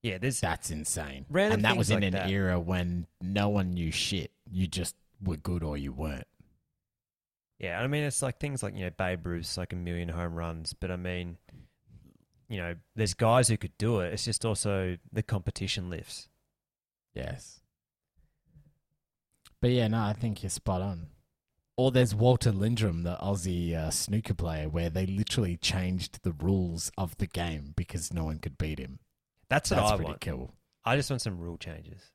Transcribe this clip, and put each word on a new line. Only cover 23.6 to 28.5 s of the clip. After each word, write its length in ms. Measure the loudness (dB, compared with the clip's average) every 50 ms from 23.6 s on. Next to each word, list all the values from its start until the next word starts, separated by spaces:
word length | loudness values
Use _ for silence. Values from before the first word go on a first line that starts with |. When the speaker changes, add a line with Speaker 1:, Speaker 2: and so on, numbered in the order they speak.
| 0 0 0
Speaker 2:
uh, 160 | 0 0 0
snooker 440 | -2 -2 0 0 0 0 2 0 -2
player, 340 | 0 0 -2 0 -2 -2 -2
where 220 | 0 0 0 0
they 160 | 0 0 0
literally 500 | 0 2 0 0 0 2 0 2 2 0
changed 680 | 0 0 0 0 2 2 2 0 0 -2 -6 -10 -4 -4
the 100 | -4 -2
rules 580 | 0 2 4 4 4 2 0 -2 -4 -6 -6 -4 -2
of 200 | -4 -4 -2 -4
the 100 | -4 -4
game 440 | -2 -4 -2 -2 -4 -6 -8 -4 -4 -4
because 340 | -4 -2 -4 -6 -6 -4
no 140 | -2 -2 -2
one 140 | -2 -2 -4
could 180 | -6 -10